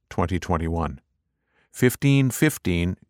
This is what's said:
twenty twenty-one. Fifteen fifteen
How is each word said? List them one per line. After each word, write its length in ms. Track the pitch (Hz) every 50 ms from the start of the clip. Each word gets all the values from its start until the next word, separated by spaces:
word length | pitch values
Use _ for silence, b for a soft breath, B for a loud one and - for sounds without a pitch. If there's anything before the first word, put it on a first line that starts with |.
| _ -
twenty 280 | - - 87 85 92 85
twenty-one. 640 | - - 87 78 82 82 82 82 82 - 69 - _ _ _ _ _ _ _ _ _ _ _ _ _ _
Fifteen 600 | - - 127 123 - - - 139 139 139 135 127
fifteen 680 | - - 156 151 - - - 92 87 85 85 90 92 - _ _